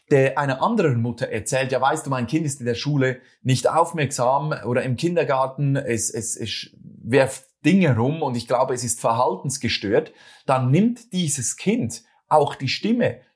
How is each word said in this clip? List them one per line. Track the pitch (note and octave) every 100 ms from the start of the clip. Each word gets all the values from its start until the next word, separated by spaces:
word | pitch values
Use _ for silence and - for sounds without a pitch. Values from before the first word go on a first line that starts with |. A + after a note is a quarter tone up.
| -
der | C#3 C3+ D3+
einer | C#3+ C3
anderen | F#3 A#3 E3 A#2+
Mutter | A#2+ A#2 B2
erzählt, | A2+ - C3 C3
„Ja, | B2
weißt | C3+ D#3 C#3
du, |
mein | C3 A#2+
Kind | D#3 D3+
ist | -
in | A#2+
der |
Schule | A2+ C#3+ D3 C3 B2+ - _
nicht | B2+ C3 -
aufmerksam | C#3+ E3+ E3 C#3 - B2 C#3 D3+ D3+
oder | A2+ B2+
im | C3 A#2
Kindergarten, | F3 F3 C#3+ C3+ C3+ C3+ C#3+ C#3
es, | C3+ A#2 -
es, | - A2 -
es | G#2+ - - - - -
werft | G#2+ C3+ C3+ - - _ D3+
Dinge | F#3+ E3 A2+
rum | B2 E3
und | C#3+ A#2+
ich | -
glaube, | B2 C3+
es | B2
ist | A#2 -
verhaltensgestört“, | B2+ A#2 C3+ F3+ C#3+ - A2+ - G2+ B2 - - - - -
dann | C3 B2+
nimmt | D3 A3+ A#3+ -
dieses | F#3 E3 - A#2 -
Kind | - A#3 A#2+ - - _ -
auch | D3+ C#3+
die | - C3+
Stimme | - G3+ A#3+ D3 - _